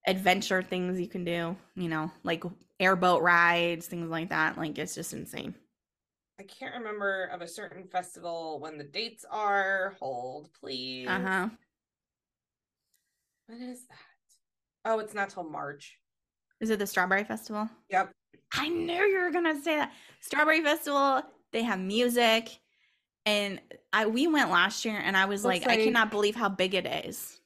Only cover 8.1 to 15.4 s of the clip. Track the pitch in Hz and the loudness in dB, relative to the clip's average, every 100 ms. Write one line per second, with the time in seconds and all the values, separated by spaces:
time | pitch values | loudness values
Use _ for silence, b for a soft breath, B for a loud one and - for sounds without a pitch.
8.1 | 170 170 165 160 151 156 156 143 165 226 | -12 -10 -8 -8 -8 -10 -12 -12 -10 -10
9.1 | 233 - 214 208 202 190 196 190 196 180 | -12 -10 -2 0 2 0 -2 -2 -6 -8
10.1 | 123 127 147 151 _ - 131 131 127 127 | -8 -8 -10 -16 _ -10 -8 -8 -8 -4
11.1 | 185 185 185 196 - _ _ _ _ _ | -2 0 -2 -2 -6 _ _ _ _ _
12.1 | _ _ _ _ _ _ _ _ _ _ | _ _ _ _ _ _ _ _ _ _
13.1 | _ _ _ _ 233 247 247 247 B B | _ _ _ _ -14 -12 -12 -18 B B
14.1 | _ _ _ _ _ _ _ 220 226 214 | _ _ _ _ _ _ _ -2 0 -2
15.1 | 208 196 190 | -4 -4 -4